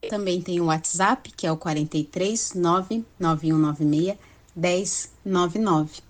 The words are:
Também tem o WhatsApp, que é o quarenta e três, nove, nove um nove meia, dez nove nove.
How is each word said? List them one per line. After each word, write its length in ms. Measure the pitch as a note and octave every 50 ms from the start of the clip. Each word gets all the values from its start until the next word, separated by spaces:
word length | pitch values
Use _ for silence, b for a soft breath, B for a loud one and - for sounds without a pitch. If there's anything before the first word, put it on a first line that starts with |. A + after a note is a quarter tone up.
| - -
Também 320 | A3 G#3 G3+ F#3+ F3 F3+
tem 180 | F3 F#3 F3+ F3
o 60 | E3+
WhatsApp, 640 | E3 D#3+ D#3+ D#3+ - - - F#3+ G3 B3 C4 - - - -
que 80 | -
é 60 | E3+
o 60 | D#3+ D#3+
quarenta 380 | - E3+ D#3 D3+ D3+ D#3 -
e 80 | D#3+ D3+
três, 500 | - - F3+ F#3 G3 A3 A3+ - - -
nove, 500 | F#3 F3 E3+ E3+ F#3 F#3 F#3 A3 A3+ A3+ - _ _
nove 340 | F#3 E3 D#3+ D3+ D#3 D#3+ D#3+
um 40 | D#3
nove 280 | D#3 D3+ D3+ D3 D#3
meia, 320 | D3+ D3 D3+ E3+ F#3+ G3+ G3+ b b b b b b _
dez 560 | F3 E3 F3+ F3+ F3+ G3+ G3 - - - - - - _
nove 360 | G3 F#3+ F3+ F3 F3 E3+ G#3
nove. 420 | A3 G#3 F3 D#3 D3+ D3+ - - - -